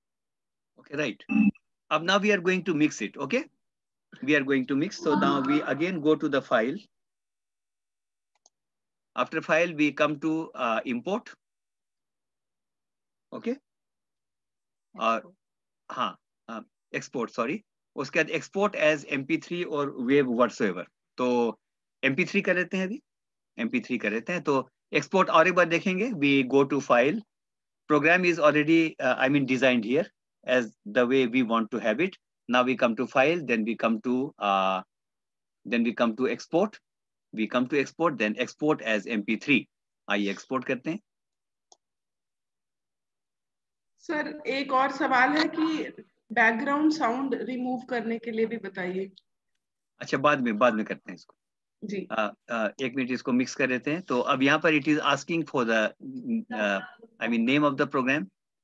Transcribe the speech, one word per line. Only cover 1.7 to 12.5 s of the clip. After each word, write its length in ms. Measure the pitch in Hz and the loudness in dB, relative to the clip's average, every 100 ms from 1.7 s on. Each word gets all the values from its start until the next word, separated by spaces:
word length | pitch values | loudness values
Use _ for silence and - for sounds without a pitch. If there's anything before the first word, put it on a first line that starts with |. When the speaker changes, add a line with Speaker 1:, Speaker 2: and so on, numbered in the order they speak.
| _ - | _ -2
Speaker 1:
अब 160 | 156 165 | -2 2
now 120 | 202 | 2
we 180 | 208 196 | 4 2
are 80 | 175 | 2
going 220 | 185 170 | 0 0
to 60 | |
mix 280 | 151 151 - | 2 2 0
it, 260 | 101 - 139 | -8 -6 -2
okay? 300 | 240 320 _ _ _ _ _ _ - | -2 -4 _ _ _ _ _ _ -8
We 240 | 131 147 | 0 0
are 40 | |
going 220 | 135 135 127 | 2 0 0
to 100 | 139 | -2
mix. 140 | 175 - 156 | -2 -4 0
So 80 | |
now 340 | 143 139 139 135 | 2 2 2 2
we 260 | 147 147 | 0 0
again 280 | 139 175 180 | -2 -2 0
go 140 | 147 156 | 0 2
to 40 | 156 | 0
the 140 | 135 - | -2 0
file. 260 | 123 117 180 - _ _ _ _ _ _ _ _ _ _ _ _ _ _ _ _ _ _ _ _ _ _ 123 | 0 0 -4 -12 _ _ _ _ _ _ _ _ _ _ _ _ _ _ _ _ _ _ _ _ _ _ -6
After 220 | 123 160 | -4 -4
file, 380 | 151 160 175 151 | 0 2 2 0
we 160 | 147 143 | 0 2
come 200 | 151 147 | -2 -2
to, 220 | 160 160 156 135 | -4 -4 -6 -4
uh, 200 | 120 113 131 | -2 -2 -4
import. 400 | 120 160 214 - - _ _ _ _ _ _ _ _ _ _ _ | -6 -4 -6 -6 -20 _ _ _ _ _ _ _ _ _ _ _